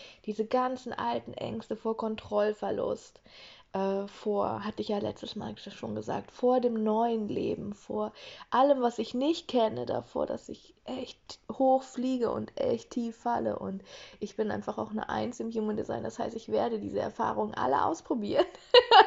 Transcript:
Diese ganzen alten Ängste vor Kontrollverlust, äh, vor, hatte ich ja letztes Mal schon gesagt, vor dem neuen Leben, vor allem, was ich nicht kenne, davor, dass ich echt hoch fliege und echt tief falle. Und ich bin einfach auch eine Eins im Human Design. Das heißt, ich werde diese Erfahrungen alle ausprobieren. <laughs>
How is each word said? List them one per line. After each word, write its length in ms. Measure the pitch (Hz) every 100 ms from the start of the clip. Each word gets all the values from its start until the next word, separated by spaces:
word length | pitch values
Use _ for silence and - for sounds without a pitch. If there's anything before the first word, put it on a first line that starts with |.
| - - -
Diese 200 | 208 214
ganzen 480 | 247 254 262 -
alten 400 | - 240 240 226
Ängste 420 | - - 220 - 214
vor 220 | 220 220
Kontrollverlust, 1200 | 220 220 - 208 208 214 202 196 202 214 - - - - - - -
äh, 340 | 190 196 196 202
vor, 560 | - 214 202 202 214
hatte 180 | 208 -
ich 60 | 208
ja 80 | 208
letztes 360 | 208 - - 214
Mal 200 | 214 214
schon 380 | - - - 214
gesagt, 360 | - - 196
vor 280 | - 247 254
dem 240 | 240 226
neuen 440 | 214 214 233 226 208
Leben, 460 | - - - 202
vor 400 | 202 - 214 214 - - - -
allem, 320 | 233 277 277
was 160 | 240 226
ich 160 | 226
nicht 340 | 247 277 330 -
kenne, 380 | 247 220 123 123
davor, 400 | 113 - - -
dass 240 | - -
ich 240 | - - - -
echt 540 | 254 254 - _ - _
hoch 320 | 220 262 262
fliege 480 | 262 - 247 262 233
und 260 | - 220 -
echt 320 | - 233 -
tief 260 | - 233 226
falle. 420 | 240 240 226 208
Und 240 | 196 196 190 - - -
ich 160 | 202 -
bin 160 | 214
einfach 260 | 208 208 214
auch 140 | 214
eine 180 | 214 -
Eins 300 | 214 214 240
im 120 | 226
Human 260 | 226 214 214
Design. 260 | - 233
Das 140 | - 226
heißt, 180 | 226 226
ich 140 | -
werde 300 | 214 233 226
diese 200 | 202 196
Erfahrungen 540 | 220 - 220 220 214
alle 300 | 220 - 269 -
ausprobieren. 600 | 320 - 269 202 - 370
<laughs> 60 | - - 494 494 480